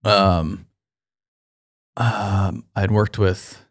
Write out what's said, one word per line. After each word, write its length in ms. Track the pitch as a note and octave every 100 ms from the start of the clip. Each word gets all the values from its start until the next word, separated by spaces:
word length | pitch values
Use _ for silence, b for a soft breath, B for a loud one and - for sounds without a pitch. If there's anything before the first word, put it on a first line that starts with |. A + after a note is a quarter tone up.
Um, 600 | G#2 G#2 G2 F2 D#2+ - - _ _ _ _ _ _ _ _ _ _ _ _ -
um, 680 | A#2 A2 G2+ G2 F#2+ A#1 -
I'd 160 | - G2+
worked 280 | G#2+ G#2 -
with 460 | G2 F#2 - - _